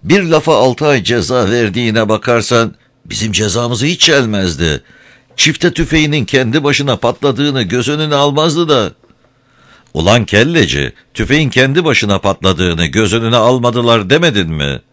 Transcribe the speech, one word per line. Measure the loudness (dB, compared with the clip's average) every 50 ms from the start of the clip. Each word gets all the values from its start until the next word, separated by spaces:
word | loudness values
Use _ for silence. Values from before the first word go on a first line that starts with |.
| 0
Bir | 2 2 2 2
lafa | 2 0 2 2 2 2
altı | 4 4 2 2 0 0
ay | 2 2 0 0
ceza | 0 -2 -2 0 0 0 0 0 2
verdiğine | 0 0 0 0 -2 -2 -2 0 0 0 0 0
bakarsan | -2 -2 0 0 0 0 0 0 0 0 0 0 -4 _ _ _ _ _ _
bizim | -10 -8 -6 -6 -4
cezamızı | -2 -2 -2 0 -2 -2 -2 -2 -2 -2 -2
hiç | -2 0 0
çelmezdi. | 2 2 4 2 2 0 -2 -2 -2 -2 -2 -2 -2 -2 -2 -4 _ _ -20 _ _ -20 -20 _ _ _ _
Çifte | -2 -2 -2 -2 0 -2 -2 0
tüfeğinin | -2 -4 0 2 0 2 2 0 -2 -2
kendi | 0 0 0 0 2 0 0 0
başına | 0 0 0 0 -2 -2
patladığını | -2 -2 -4 -2 0 -2 -2 0 0 -2 -2 0 -2 -2
göz | -2 -2 -4 -2 -2
önüne | -2 -4 -2 -2 0
almazdı | 0 0 0 0 0 0 0 0 0 0 2
da." | 2 0 0 -2 -6 _ _ _ _ _ _ _ _ _ _ _ _ _ _ _ -20 _ _ _ _
"Ulan | -2 2 2 2 2 0
kelleci, | 0 0 0 2 2 2 0 0 0 0 -4 -4 -6 -8 -14 _ _ _
tüfeğin | -6 -2 0 0 0 0 0
kendi | 2 0 0 2 0 0 0
başına | 0 0 0 0 0 -2 0
patladığını | 0 -2 -2 0 0 -2 0 0 0 -2 0 -2 -2
göz | -2 0 0 0 0 0
önüne | 0 0 0 0
almadılar | 2 2 2 2 2 0 0 0 0 2 2 2 2 2 0
demedin | 0 2 2 2 0 0 -2 -2
mi?" | -4 -4 -4 -4 -6 -8 _ _